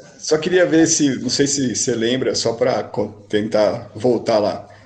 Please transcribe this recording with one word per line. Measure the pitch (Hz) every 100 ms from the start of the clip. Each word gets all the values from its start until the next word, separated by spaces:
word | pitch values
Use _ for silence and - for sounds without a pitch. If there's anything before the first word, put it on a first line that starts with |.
| - -
Só | - 156
queria | 180 180
ver | 165 160 160
se, | - 143 117
não | 120
sei | - 139
se | - 127 101
você | -
lembra, | 117 113 131 131
só | - 117
pra | 113 127 110
co-, | - - 107 - -
tentar | 104 110 107 104 87 -
voltar | 107 123 110 - 113
lá. | 101 82 - -